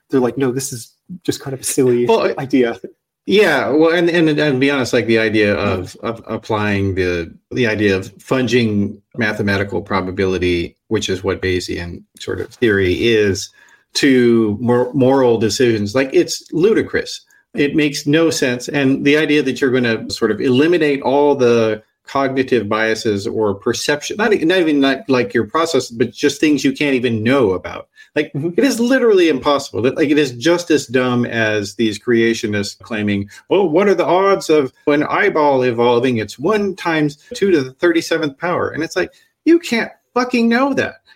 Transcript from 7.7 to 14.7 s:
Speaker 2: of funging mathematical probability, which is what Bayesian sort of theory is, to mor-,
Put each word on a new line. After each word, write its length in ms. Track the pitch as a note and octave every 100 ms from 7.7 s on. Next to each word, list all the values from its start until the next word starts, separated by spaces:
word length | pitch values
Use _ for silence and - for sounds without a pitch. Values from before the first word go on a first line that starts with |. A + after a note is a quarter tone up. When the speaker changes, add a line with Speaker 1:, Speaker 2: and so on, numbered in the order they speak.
| G#2 G#2 F#2+
Speaker 2:
of 180 | G#2+ -
funging 840 | - C3 A#2+ B2 A2 G#2 G2+ - _ C3+
mathematical 640 | G#2+ G#2+ G2+ G2 G2+ F#2+
probability, 960 | G2+ G2 F#2 F#2+ F#2+ F#2 F2+ F2 E2+ _ -
which 200 | G#2+ G2
is 160 | F#2
what 160 | G2 F2
Bayesian 640 | F#2+ F2+ - F2 F2 F2 - -
sort 180 | - F#2+
of 120 | -
theory 500 | - A#2 G2 F2+ F2 A2+
is, 420 | A2 G#2 F#2 - _ _ _ _
to 640 | - D3 B2+ A#2+ A#2 A2 G2+
mor-, 320 | A#2+